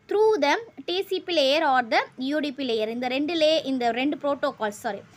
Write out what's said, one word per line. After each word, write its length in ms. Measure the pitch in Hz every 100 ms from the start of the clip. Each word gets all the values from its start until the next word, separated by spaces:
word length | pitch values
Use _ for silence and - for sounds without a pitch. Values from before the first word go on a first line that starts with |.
through 280 | - 392 440 427
the 140 | 285 359 453 -
டி 160 | 277 359
சி 160 | 381 370
பி 140 | -
layer 280 | 330 269 294
or 180 | 302 254
the 160 | 226 320 539 -
யூ 180 | 262 302
டி 120 | 294
பி 120 | 277 262
layer. 220 | 220 214
இந்த 200 | 240 247
ரெண்டு 260 | 262 302
லே-, 260 | 339 302 320
இந்த 260 | - 262 233
ரெண்டு 240 | 233 277 294
ப்ரோட்டோகால்ஸ், 600 | 285 277 - 247 214 208
சாரி, 200 | 233 196 -